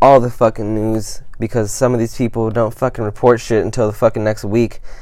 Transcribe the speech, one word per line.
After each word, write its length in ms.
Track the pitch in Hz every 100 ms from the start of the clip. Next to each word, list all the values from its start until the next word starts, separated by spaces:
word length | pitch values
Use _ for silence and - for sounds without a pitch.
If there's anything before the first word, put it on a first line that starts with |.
all 180 | 131 135
the 100 | 123
fucking 440 | - 113 113 104
news, 480 | 107 110 110 104 - - -
because 320 | 117 117 104
some 220 | - 127
of 60 | 123
these 160 | 113 -
people 320 | 120 117 110
don't 240 | 110 110
fucking 300 | - 127 120
report 380 | 107 104 127 117
shit 220 | - 110
until 240 | 92 127 107
the 60 |
fucking 300 | 101 113 110
next 200 | 107 107
week, 380 | 101 113 113 - - -